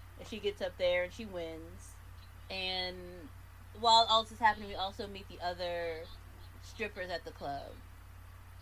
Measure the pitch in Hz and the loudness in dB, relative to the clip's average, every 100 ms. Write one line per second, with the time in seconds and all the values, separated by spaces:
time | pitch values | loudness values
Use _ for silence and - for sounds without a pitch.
0 | - - 180 214 202 202 190 - 180 180 | -14 -14 -10 -2 0 0 -2 2 4 6
1 | 180 - 220 180 165 160 165 - - - | 4 -2 -6 -4 -4 -6 -10 -12 -12 -14
2 | - - - - - 190 185 185 180 180 | -14 -14 -14 -14 -8 -2 0 0 -2 -4
3 | 180 180 147 - - - - 214 226 226 | -8 -10 -12 -14 -14 -14 -14 4 10 10
4 | 226 220 220 214 226 208 202 196 190 202 | 10 8 6 4 6 6 0 -2 -2 -2
5 | 202 196 190 165 175 180 175 175 170 160 | -6 -8 -10 -4 -2 -2 -2 0 -2 -4
6 | 170 - - - - - - - 208 202 | -8 -12 -14 -14 -14 -12 -12 -6 -6 -4
7 | 180 170 160 - 156 139 - - - - | -4 -4 -6 -6 -4 -4 -6 -12 -14 -16
8 | - - - - - - | -16 -14 -14 -14 -14 0